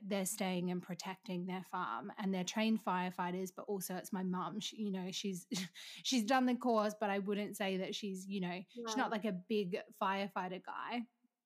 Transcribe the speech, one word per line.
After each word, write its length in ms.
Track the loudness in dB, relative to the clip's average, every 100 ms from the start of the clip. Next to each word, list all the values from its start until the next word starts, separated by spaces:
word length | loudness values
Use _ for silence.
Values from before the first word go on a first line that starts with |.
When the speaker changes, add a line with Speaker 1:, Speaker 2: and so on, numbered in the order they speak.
| -2
Speaker 1:
they're 180 | 0
staying 460 | 0 0 0 2 2
and 100 | 0
protecting 640 | -2 -6 -6 -8 -4 -4 -2
their 180 | -4
farm, 480 | -4 -4 -2 -2 -6 -2
and 160 | 0
they're 120 | 2
trained 400 | 2 2 4 4
firefighters, 640 | 2 2 2 0 0 0 -2
but 80 | -6
also 340 | -4 -2 -2 -4
it's 160 | -4
my 100 | -2
mum. 380 | 0 2 0 -2
She, 160 | -4 -2
you 160 | -2
know, 180 | -2 -2
she's, 360 | -2 -2 -4 -4
<laughs> 520 | -4 -4 -8 -14 -6
she's 200 | 2 2
done 220 | 6 6 6
the 80 |
course, 400 | 4 4 4 4 2
but 120 | 0
I 80 | 2
wouldn't 380 | 2 0 -2 -2
say 220 | 0 0
that 160 | 0
she's, 320 | -2 -4 -4 -4
you 140 | -2
know, 200 | -2 -2 -8 -10 -2
she's 100 | 0
not, 140 | 2
Speaker 2:
Right. 0 |
Speaker 1:
like, 140 | 0
a 80 | 0
big 460 | -2 0 0 2 -2 -6 -2
firefighter 640 | 0 0 -2 -2 -4 -6
guy. 380 | -8 -8 -4 -4 -6 _ _ _